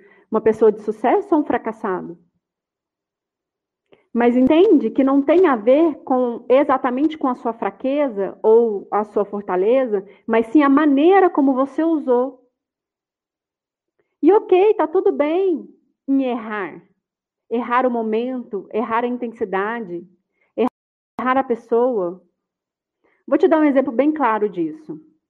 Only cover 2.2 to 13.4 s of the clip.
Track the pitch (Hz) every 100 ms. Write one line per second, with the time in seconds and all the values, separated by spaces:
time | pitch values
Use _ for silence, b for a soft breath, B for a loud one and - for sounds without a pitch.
2.2 | _ _ _ _ _ _ _ _ _ _
3.2 | _ _ _ _ _ _ _ b b 233
4.2 | 240 247 262 311 427 294 220 277 269 277
5.2 | 277 339 339 226 214 285 339 - - 254
6.2 | 247 233 - 262 294 269 262 254 311 311
7.2 | 269 247 233 226 202 - 262 294 277 202
8.2 | 185 - 220 226 233 196 - 202 214 220
9.2 | 202 208 202 180 208 262 254 202 190 B
10.2 | B 226 233 302 277 277 302 269 330 392
11.2 | 349 302 269 254 269 - 330 311 254 247
12.2 | 269 - _ _ _ _ _ _ _ _
13.2 | _ _